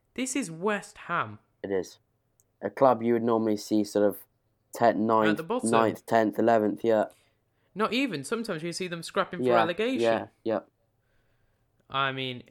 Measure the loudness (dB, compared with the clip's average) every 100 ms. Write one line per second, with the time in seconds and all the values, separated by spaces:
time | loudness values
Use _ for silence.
0 | _ -8 -4 -4 -6 -6 -4 -4 -8 -16
1 | -6 -4 -4 -8 _ _ -4 -4 -4 -12
2 | _ _ _ _ _ -10 -8 2 4 4
3 | 2 2 2 2 0 -2 0 0 2 2
4 | 2 0 -12 _ _ _ _ 0 2 2
5 | 2 4 4 0 -2 -4 2 2 2 0
6 | 0 2 2 2 4 4 2 0 2 2
7 | 0 -6 _ _ _ _ _ -4 -2 -2
8 | -2 -4 -6 -6 -4 -6 -6 -8 -8 -10
9 | -6 -4 -4 -2 2 4 2 0 -2 0
10 | 0 0 -4 _ -4 -4 -6 _ _ _
11 | _ _ _ _ _ _ _ _ -8 -4
12 | -4 -4 -8 -10 -14